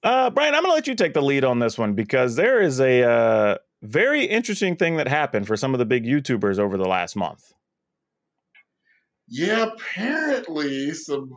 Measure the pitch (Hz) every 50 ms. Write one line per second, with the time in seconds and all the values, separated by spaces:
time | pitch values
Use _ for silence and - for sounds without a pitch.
0 | - 208 240 262 262 247 - 269 294 302 269 294 339 381 339 311 - - 262 214
1 | 196 165 139 156 143 139 139 139 131 131 123 120 120 117 110 - 113 107 101 98
2 | 113 107 - 131 127 123 117 123 175 233 269 240 202 170 135 127 135 131 127 123
3 | 123 120 120 117 117 113 113 110 107 104 98 - _ _ _ _ - 107 110 151
4 | 208 262 294 302 262 - 208 226 233 - 208 196 208 185 175 160 185 165 165 160
5 | 147 131 135 151 151 135 - 110 101 101 110 104 - 135 135 127 123 110 127 127
6 | 113 113 135 147 139 - 127 101 98 101 98 95 101 101 95 95 95 92 92 92
7 | 87 85 - 101 92 80 - _ _ _ _ _ _ _ _ _ _ _ _ _
8 | _ _ _ _ _ _ _ _ _ _ _ _ _ _ _ _ _ _ _ _
9 | _ _ _ _ _ _ 117 131 165 190 214 226 226 220 220 - - - - 175
10 | 208 247 294 320 311 302 277 247 247 175 160 151 151 143 139 135 135 143 156 156
11 | - - 143 139 135 131 127